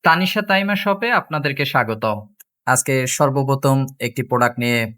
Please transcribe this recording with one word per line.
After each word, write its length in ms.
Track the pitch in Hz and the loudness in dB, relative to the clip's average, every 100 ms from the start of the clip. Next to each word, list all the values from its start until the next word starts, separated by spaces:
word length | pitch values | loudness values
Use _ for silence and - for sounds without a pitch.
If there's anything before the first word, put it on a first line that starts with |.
| 175 | 4
তানিশা 360 | 165 185 214 208 | 2 2 -2 0
তাইমা 260 | 190 196 196 | 0 0 -2
শপে 240 | 208 196 233 226 | -2 -2 0 0
আপনাদেরকে 440 | - 151 143 139 139 | 0 -4 -4 -2 0
স্বাগতম। 440 | 135 113 110 110 104 104 _ - _ - | 0 0 -2 -2 -4 -8 _ -20 _ 0
আজকে 220 | 127 - 135 127 - | 0 2 0 0 0
সর্বপ্রথম 600 | 143 135 135 135 139 135 135 - 123 | 0 2 0 0 2 2 0 -4 -6
একটি 160 | 113 127 | -4 -2
প্রোডাক্ট 260 | 123 120 120 | 2 0 0
নিয়ে 180 | 120 120 113 | 0 0 -2